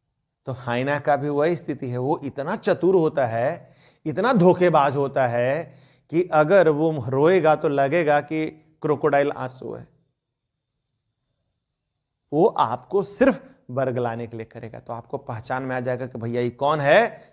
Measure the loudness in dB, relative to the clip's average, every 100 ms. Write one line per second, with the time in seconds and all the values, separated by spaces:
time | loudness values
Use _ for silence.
0 | _ _ _ _ -12 -10 -4 -2 -2 -2
1 | 0 0 0 0 0 -2 -6 -8 -6 -4
2 | -2 -4 -4 -8 -6 -4 -2 0 2 2
3 | 2 0 -2 0 -2 -4 -12 _ _ _
4 | -8 -4 0 4 6 6 4 4 2 0
5 | -2 0 0 0 0 -2 -6 -16 _ _
6 | _ -2 0 2 4 6 6 4 0 -2
7 | -4 2 4 4 4 2 2 0 2 2
8 | 2 2 0 -4 -6 -8 _ _ -2 0
9 | 2 2 0 -2 -10 -10 -12 -12 -16 _
10 | _ _ _ _ _ _ _ _ _ _
11 | _ _ _ _ _ _ _ _ _ _
12 | _ _ _ 0 2 2 -2 -2 -4 -4
13 | -4 2 2 2 -6 _ -10 -4 -4 -2
14 | -4 -6 -10 -12 -14 -14 -16 -16 -14 -14
15 | -10 -12 -10 -12 -6 -6 -4 -6 -4 -6
16 | -8 -10 -6 -4 -4 -2 -2 0 4 4
17 | 4 -4 -20